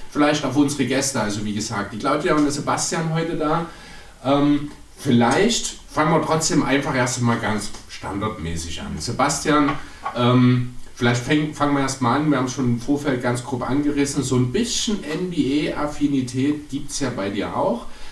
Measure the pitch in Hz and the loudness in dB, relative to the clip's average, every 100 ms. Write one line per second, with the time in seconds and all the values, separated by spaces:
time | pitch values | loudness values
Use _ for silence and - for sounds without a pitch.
0 | - 147 147 151 135 139 139 - 120 131 | -6 2 2 2 2 2 2 2 0 0
1 | - 120 104 101 104 104 - 101 98 107 | 0 0 -2 -2 -2 -4 -4 -6 -6 -4
2 | 139 143 180 151 147 - - - - 170 | -2 0 2 4 2 0 -2 -2 -2 -2
3 | 165 160 165 156 151 151 170 - - - | 0 0 0 0 0 0 -2 -10 -18 -18
4 | - - 127 143 147 147 - - - - | -20 -6 0 4 4 2 0 -12 -18 -6
5 | 135 117 117 151 220 240 - - - - | 2 4 6 4 4 2 -4 -8 -6 0
6 | 170 160 - 160 - 147 131 139 - 127 | 2 2 2 0 2 2 2 0 0 0
7 | 123 - 120 117 104 104 - - - - | 0 0 0 0 0 -2 -4 -10 -14 -12
8 | - 98 92 87 82 85 82 - - - | -8 -6 -6 -6 -6 -6 -6 -8 -8 -8
9 | - 120 143 - 151 147 143 147 - - | -6 -2 0 0 2 2 2 0 -8 -10
10 | - - 123 123 123 123 123 - - - | -8 0 4 6 6 4 0 -6 -12 -2
11 | 123 123 - 151 151 - 143 139 135 - | 0 2 2 2 2 0 2 2 0 0
12 | 123 139 151 131 127 - 123 120 - 143 | 0 2 2 2 0 0 0 0 0 0
13 | 147 123 123 120 - 123 117 143 147 139 | 0 0 0 -2 -2 -4 -2 0 0 2
14 | 139 151 123 123 123 208 233 - - 208 | 0 0 0 2 2 2 0 0 -2 -2
15 | 147 160 180 165 127 147 165 143 151 - | -2 -4 -2 0 0 0 0 -2 -4 0
16 | 143 135 120 127 143 147 - 139 - - | 0 0 -2 0 0 -2 -4 -8 -6 -4
17 | 131 117 101 101 - - 190 233 - - | -4 -4 -4 -4 -4 -2 0 -2 -6 -10
18 | - | -10